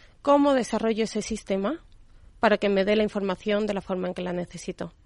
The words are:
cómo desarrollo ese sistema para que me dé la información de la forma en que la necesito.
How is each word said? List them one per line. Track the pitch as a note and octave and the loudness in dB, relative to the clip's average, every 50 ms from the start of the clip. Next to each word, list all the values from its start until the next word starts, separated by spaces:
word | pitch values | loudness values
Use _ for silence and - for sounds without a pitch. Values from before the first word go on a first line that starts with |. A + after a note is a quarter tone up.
| - - _ _ | -20 -20 _ _
cómo | - C#4+ C#4+ C#4+ C#4+ C#4+ C4+ | 2 4 4 6 6 4 4
desarrollo | B3+ G#3+ - A#3 G#3 A3 A3+ A3+ G#3+ A3 | 2 0 0 -2 -2 0 0 0 0 -2
ese | - - G#3+ | -2 -4 -4
sistema | - - A3 - - - G3 G3 G3 A3 D#4+ E4+ - - - - - - - - - - - - | -6 -6 -8 -8 -6 -4 -4 -2 -2 -2 -4 -6 -10 -18 -20 -20 -20 -20 -20 -20 -20 -20 -4 0
para | - G#3+ G#3 - | 2 2 4 2
que | - G3+ | 2 2
me | G3+ F#3+ F#3+ | 2 2 2
dé | G#3 G#3+ | 4 2
la | G#3+ | 2
información | G#3+ G#3 - G3+ G3 G3 F3+ - - G#3+ G3+ G#3 G#3+ | 2 0 -2 -4 -4 -4 -4 -4 -2 -2 0 0 0
de | G#3 G3+ | -2 -4
la | G3 | -4
forma | - - F#3+ F#3 F#3 F3+ | -4 -6 -4 -4 -4 -6
en | F3+ | -6
que | F#3 | -6
la | F3+ F3+ | -6 -6
necesito. | F3+ F3+ F3 - - E3+ - - F3+ - F3+ E3+ - - - | -4 -6 -6 -8 -10 -12 -12 -10 -10 -8 -10 -12 -12 -18 -20